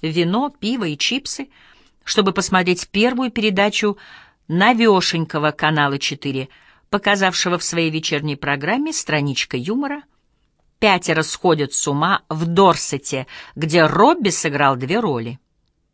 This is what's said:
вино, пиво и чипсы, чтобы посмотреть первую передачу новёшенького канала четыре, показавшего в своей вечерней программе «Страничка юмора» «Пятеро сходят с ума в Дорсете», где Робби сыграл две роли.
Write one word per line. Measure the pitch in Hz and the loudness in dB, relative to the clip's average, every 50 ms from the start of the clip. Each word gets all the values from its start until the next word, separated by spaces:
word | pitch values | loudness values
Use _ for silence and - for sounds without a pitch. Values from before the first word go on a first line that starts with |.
вино, | - 160 156 175 170 170 190 233 285 285 | -6 -2 0 0 0 2 0 0 -2 -2
пиво | - _ - 214 254 247 202 | -4 _ -4 -4 -4 -2 -4
и | 160 151 | -4 -4
чипсы, | - - - 240 277 285 - - - 269 - _ _ _ _ _ _ _ _ _ _ _ | -4 -4 -2 -2 -4 -4 -6 -8 -10 -10 -12 _ _ _ _ _ _ _ _ _ _ _
чтобы | - - 220 196 190 - | -2 0 0 2 2 0
посмотреть | 196 185 - 190 185 180 175 180 175 - - | 0 -2 0 0 0 2 2 0 -2 -4 -4
первую | - 196 220 247 254 240 262 240 | 0 2 2 2 2 0 -2 -4
передачу | - 226 208 220 190 196 202 214 208 - 214 208 202 - - - - - - _ _ _ _ - | -2 -2 0 0 2 2 0 0 0 0 0 -2 -2 -4 -8 -20 -20 -20 -20 _ _ _ _ -4
новёшенького | 160 175 196 233 254 226 233 220 196 185 170 - - 165 160 160 - 151 147 151 | 0 2 4 4 4 4 4 4 4 4 2 0 -2 -2 -4 -4 -2 -2 -2 -2
канала | 147 - - 151 151 151 147 139 139 139 | 0 0 0 0 2 2 2 0 0 -2
четыре, | - - 143 - - 143 131 131 131 - _ _ _ _ _ _ _ _ | -4 -6 -6 -6 -6 -6 -6 -6 -6 -8 _ _ _ _ _ _ _ _
показавшего | - 202 - 208 202 196 190 185 180 - - 180 175 170 | -6 -2 0 0 2 2 2 0 0 0 -2 -2 -2 -2
в | - | -2
своей | - 170 170 165 160 | -4 -2 -2 0 0
вечерней | 156 160 156 - 156 143 151 151 143 | -2 -4 -4 -4 -4 -4 -2 -4 -6
программе | 139 - 147 143 139 143 165 220 269 294 320 302 | -4 -4 -4 -4 -2 -2 -2 -2 -2 -2 -4 -4
«Страничка | - - - 151 151 143 143 131 - - - - | -6 -4 -2 -2 -2 -2 -2 -2 -4 -6 -4 -6
юмора» | 127 123 175 220 269 285 277 285 294 269 _ _ _ _ _ _ _ _ _ _ _ _ _ _ _ | -6 -4 -4 -4 -4 -4 -4 -6 -10 -12 _ _ _ _ _ _ _ _ _ _ _ _ _ _ _
«Пятеро | 226 208 190 175 - - 156 160 151 | 2 2 2 2 0 0 0 0 -2
сходят | - - - - 180 160 156 143 135 - | -2 -4 -2 0 2 2 2 0 -2 -4
с | - - 147 | -4 -2 -2
ума | 139 143 156 180 196 - - - | -2 0 0 0 0 -2 -4 -6
в | 160 156 170 | -6 -4 -4
Дорсете», | 170 170 180 196 180 160 139 - - 147 139 - - 143 131 131 - - - - - - | 0 4 6 6 6 6 4 0 -6 -6 -6 -6 -6 -6 -6 -6 -8 -12 -20 -20 -16 -10
где | 143 156 156 156 175 160 | -6 -4 2 4 4 4
Робби | 151 - 175 214 285 339 359 226 196 | 4 6 6 6 6 6 4 2 0
сыграл | - - - 156 143 139 147 139 135 | 0 0 -2 -2 0 2 2 2 2
две | 123 135 131 175 233 | 0 -2 -2 -2 -2
роли. | 233 185 135 117 113 117 117 - _ _ _ _ _ _ _ _ _ _ | -2 -2 -2 -4 -4 -8 -10 -12 _ _ _ _ _ _ _ _ _ _